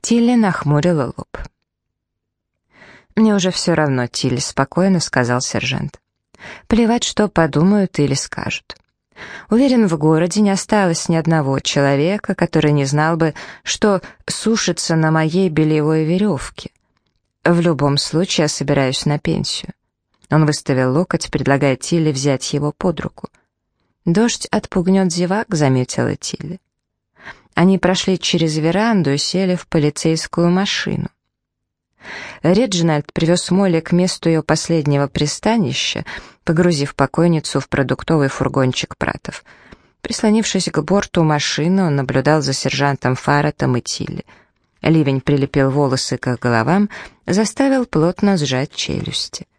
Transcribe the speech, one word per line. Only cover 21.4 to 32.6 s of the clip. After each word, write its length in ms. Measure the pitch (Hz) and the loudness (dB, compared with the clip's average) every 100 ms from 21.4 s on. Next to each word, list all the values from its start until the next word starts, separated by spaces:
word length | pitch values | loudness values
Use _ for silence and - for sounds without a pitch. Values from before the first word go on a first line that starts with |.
| 123 139 143 131 | 0 2 2 -2
Тилли 340 | - 170 156 | -2 0 0
взять 420 | 135 143 131 - | 0 -2 -2 -2
его 200 | 147 147 | -4 -4
под 280 | - 185 160 | -4 -4 -4
руку. 280 | - - - _ _ _ _ _ _ _ | -8 -12 -18 _ _ _ _ _ _ _
"Дождь 420 | - 170 226 - - | 0 2 2 0 -4
отпугнёт 640 | 214 - 190 175 190 185 | -6 -2 -2 2 2 2
зевак", 420 | 170 175 196 233 | 0 -2 -2 -2
заметила 600 | 170 143 131 123 - 120 147 | 0 2 2 0 -2 -2 -4
Тилли. 420 | - - 147 185 _ _ _ _ _ _ - - _ | -8 -10 -10 -14 _ _ _ _ _ _ -20 -20 _
Они 240 | - 180 190 | 2 4 4
прошли 400 | 180 185 - 185 | 2 0 0 -2
через 380 | - 175 160 156 | 0 0 0 0
веранду 560 | 156 180 226 214 143 | 0 2 2 2 2
и 60 | 143 | 0
сели 360 | - 180 190 | -2 -2 0
в 140 | 180 - | -2 0
полицейскую 840 | 170 147 - 160 160 - - 170 | 0 0 0 -2 -2 -2 0 2
машину. 580 | 180 196 - - - - _ _ _ _ _ _ _ _ _ - - - - | 2 0 -2 -4 -4 -6 _ _ _ _ _ _ _ _ _ -18 -16 -16 -4
Реджинальд 720 | 156 190 | 2 2